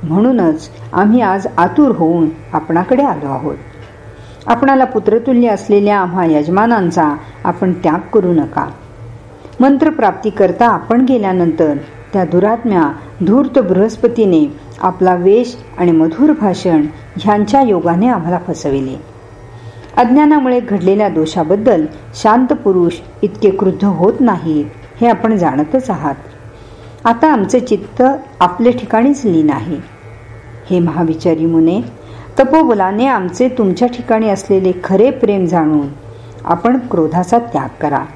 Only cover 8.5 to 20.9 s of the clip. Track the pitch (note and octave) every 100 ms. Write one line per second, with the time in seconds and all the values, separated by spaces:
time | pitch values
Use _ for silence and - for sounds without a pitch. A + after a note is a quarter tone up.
8.5 | - C#3+ C#3 - - - - - - -
9.5 | - C4 C#4 D#4 D#4 G#3 F3+ G#3+ G#3 F#3+
10.5 | F3 A#3+ F#3 - A#3 B3+ B3+ G3 F#3 E3+
11.5 | D#3 D#3+ C#3 - - - G3+ F3 F3 G3+
12.5 | A#3 A#3+ F#3+ D3+ D3+ - - F3 A#3+ C4+
13.5 | C#4 G3 F#3 G#3+ A3 A#3 A#3 G#3 E3 D3
14.5 | - - - F#3 F3 F#3 F3+ F3+ G#3+ A#3+
15.5 | - - - F3 D#3+ D#3+ - C#4+ - G#3
16.5 | F3 F#3 D#3+ D3+ - - - G3+ G#3 G#3
17.5 | C#4 C4 F#3 E3+ F3 A#3 A3 E3 F3+ F3
18.5 | D#3 C#3+ C#3 C3 C3 - - - - -
19.5 | - - - - - A#3+ C4 D4+ D4+ B3+
20.5 | B3 A#3+ G3+ F3